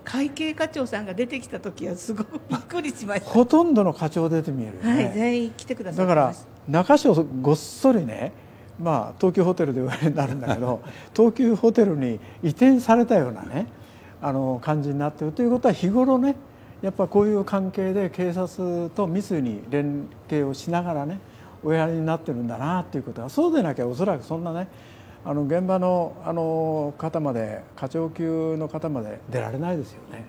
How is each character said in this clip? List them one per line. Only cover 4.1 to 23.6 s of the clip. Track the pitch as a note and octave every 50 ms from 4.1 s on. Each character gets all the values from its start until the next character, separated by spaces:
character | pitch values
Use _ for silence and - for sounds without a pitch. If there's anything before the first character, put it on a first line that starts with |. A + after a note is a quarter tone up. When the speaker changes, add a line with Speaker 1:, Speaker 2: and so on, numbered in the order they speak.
| - F3 E3 E3
Speaker 2:
出 | D#3+ D#3+ D#3
て | D#3
見 | C#3 C3+ A#2
え | G#2+
る | G2+ F#2
よ | -
ね。 | A3+ A#3 C#4+ -
Speaker 1:
は | -
い、 | F#3+
全 | G#3 A3+ A#3+ A#3+ A#3+ A#3
員 | A#3
来 | A3+ - -
て | - C4
く | - A3+
だ | F#3 D#3+
さ | E3+ F#3
っ | F3+
て | F3
ま | D#3 C#3+ B2+ -
す。 | -
Speaker 2:
だ | -
か | - -
ら、 | - - -
中 | C#3+ E3 F3+ - - G3
小 | - C#4+ F#3+ D3+ E3 C#3+ C3 C3
ご | B2+ C#3+ D3+
っ |
そ | D#3 - - - - - C4+
り | C4 A3 E3
ね、 | A#2 G#2 G2+ A2 D#3 - - - - - - - - - -
ま | E3 E3+ D#3 C3 G#2+ A2
あ、 | - -
東 | - F#3+ F3+
急 | G3 F3+
ホ | F3 F3+
テ | F3+ E3+
ル | C#3+ C3
で | C3
お | B2+
や | B2+ B2+ -
り | D3 D#3+
に | C#3+
な | D#3 C#3
る | B2+ B2+
ん | C#3
だ | B2+ - A#2+
け | A2
ど、 | B2 B2 B2 A2 - - - -
Speaker 3:
<laughs> | - - -
Speaker 2:
東 | - A3 A#3 A3+
急 | - C4+ A3+ A3+
ホ | F#3+ - A3+
テ | A3+ - A3
ル | G3+ E3
に | D3 C3+ B2 A#2 G#2+ - - - - -
移 | E3
転 | C#3+ - B3+ C4 C4+ B3
さ | A#3+ - A3+
れ | A#3 A#3+
た | A#3 A#3+
よ | F#3+ C#3+ B2
う | A2+
な | F#2+ F#2
ね、 | E2+ G2+ C#3+ G#3 A#3+ - - - - - - - - - -
あ | - C#3+
の、 | C3+ C3+ C3+ C3 C3 B2 A#2
感 | - D3+ D3+ C#3
じ | C#3+
に | C#3+ C#3+
な | C#3+ D3+
っ |
て | D3 - D#3
る | D#3
と | D#3 -
い | B3 A#3+
う |
こ | A#3+ B3
と | A#3+ B3+
は、 | F#3+
日 | - - F3
頃 | G3 B3 B3+ C4+ C4 B3+
ね、 | B3 C#4 C#4 - - - - - - - - -
や | - F#3+
っ | F#3+
ぱ | - G3 F3
こ | - G3+
う | G#3 G#3+
い | G#3+
う | G3+ G3
関 | G3 - G3 F#3+ F#3+
係 | F#3 - F#3+ F#3+
で | F#3 G3+ G3 F3
警 | - - F3+ F3+
察 | E3+ F3+ F#3 E3+ F3 - F#3 F3+ F3 E3+ E3+ E3+
と | D#3+ - G#3
密 | F3 D#3+ F#3+ G3+ - G3 D#3+
に | C3+ A#2+ A2 G2+ - -
連 | B2+ C#3+ C#3+ D3 C#3+ C#3+ C#3+ - - - - -
携 | D#3 D3+ C#3+ C#3
を | C3+
し | C3 - -
な | E3+ E3+ F3
が | F3 E3
ら | D3 C#3+
ね、 | C#3+ F3+ G3 - - - - - - - - -
お | D3+ D#3
や | D#3+ D#3+ D#3+
り | E3
に | E3 D#3
な | D#3+ D#3+ E3
っ |
て | D#3+ -
る | C#3+ A#2+
ん | A#2+ A#2
だ | A#2 A2+
な | B2+ D3+ F3 F#3
っ | F3
て | - - D3
い |
う | B2+
こ | -
と | A2+ -
は、 | A2+ C3+
そ | - - D#4+ F4
う | D#4+
で | D4+